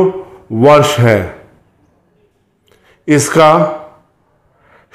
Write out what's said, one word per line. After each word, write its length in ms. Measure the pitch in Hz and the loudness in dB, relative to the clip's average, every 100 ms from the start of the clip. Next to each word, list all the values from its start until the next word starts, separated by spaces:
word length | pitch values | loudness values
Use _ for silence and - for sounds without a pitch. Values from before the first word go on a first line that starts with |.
| 185 - - - - | 2 -4 -14 -20 -12
वर्ष 440 | 110 135 147 127 - | -2 2 4 2 0
है। 200 | 117 104 90 - - _ _ _ _ _ _ _ _ _ _ _ _ _ _ _ - | 0 0 -4 -14 -20 _ _ _ _ _ _ _ _ _ _ _ _ _ _ _ -4
इसका 500 | 147 - 165 156 165 - - - _ _ _ _ _ _ _ _ _ _ | -2 0 2 2 2 -2 -8 -16 _ _ _ _ _ _ _ _ _ _